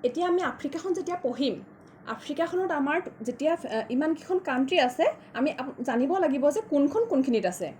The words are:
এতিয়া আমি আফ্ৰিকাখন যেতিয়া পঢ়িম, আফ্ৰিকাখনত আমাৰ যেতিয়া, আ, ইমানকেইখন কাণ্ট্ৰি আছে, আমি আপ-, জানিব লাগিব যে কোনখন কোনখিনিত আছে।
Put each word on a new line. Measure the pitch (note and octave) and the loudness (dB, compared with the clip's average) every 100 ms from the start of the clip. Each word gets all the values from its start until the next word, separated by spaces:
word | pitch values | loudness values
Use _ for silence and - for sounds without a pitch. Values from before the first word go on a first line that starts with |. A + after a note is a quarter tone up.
| B3 | -2
এতিয়া | C4+ F4 | 0 2
আমি | F4 D4+ | 2 0
আফ্ৰিকাখন | - C#4 E4 F#4+ F#4 | -4 -8 -6 -4 -4
যেতিয়া | F4+ F4 C4 | -2 -2 -2
পঢ়িম, | B3 C4+ F#3 - - - - - | 0 0 -2 -10 -20 -20 -20 -12
আফ্ৰিকাখনত | A3 - D4 E4+ F4+ F#4 D#4 | -12 -8 -2 0 0 0 0
আমাৰ | C#4 D#4+ F4 - A3 | 2 0 -2 -8 -6
যেতিয়া, | B3 D4 | -2 0
আ, | E4+ - A3 - | 0 -2 -4 -2
ইমানকেইখন | B3 D#4 D#4 - F#4 F#4 | 0 0 -2 0 -2 0
কাণ্ট্ৰি | B3+ C4+ F4+ B3 | 0 2 4 2
আছে, | B3 G4+ - - - | 4 0 0 -10 -2
আমি | C#4 - | -2 -2
আপ-, | C4+ - B3 | -8 -6 -2
জানিব | A#3 C4+ F#4+ | 0 2 2
লাগিব | D#4+ C#4 C#4+ D4+ | 2 4 2 2
যে | G#4+ | 0
কোনখন | C#4+ C#4+ G#4+ A#4 | 2 4 2 2
কোনখিনিত | C#4 C4 A3+ F#3+ | 2 2 2 0
আছে। | F3+ D#3+ - | -4 -8 -8